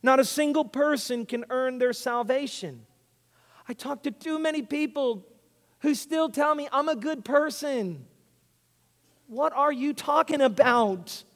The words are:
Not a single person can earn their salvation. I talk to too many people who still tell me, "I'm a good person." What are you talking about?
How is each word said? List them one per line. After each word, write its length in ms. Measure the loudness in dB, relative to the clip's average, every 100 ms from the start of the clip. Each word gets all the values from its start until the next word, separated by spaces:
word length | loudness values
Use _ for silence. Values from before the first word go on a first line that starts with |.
Not 200 | 6 6
a 20 |
single 400 | 4 2 2 2
person 600 | 0 0 2 2 -2 -6 -4
can 180 | -8 -4
earn 300 | -2 -2 0
their 120 | 0
salvation. 960 | 0 -2 -2 0 -2 -2 -8 -12 -12 -20 _ _ _ _ _ _ _ -14
I 60 |
talk 300 | -12 -8 -6
to 80 | -6
too 280 | -8 -6 -2
many 220 | -2 -2
people 680 | -4 -4 -4 -2 -2 -4 -8 _ _ _ _ _
who 160 | -2 -2
still 340 | -2 -2 0
tell 260 | 0 0 0
me, 140 | 0
"I'm 160 | -2 0
a 80 | -2
good 300 | -4 -6 2
person." 840 | 2 2 -4 -4 -4 -4 -8 -14 _ _ _ _ _ _ _ _ _ _ _ _
What 240 | -2 -2
are 220 | 2 0
you 200 | 2 -2
talking 460 | -4 0 2 2 2
about? 880 | 2 4 4 6 2 0 -8 -16 -18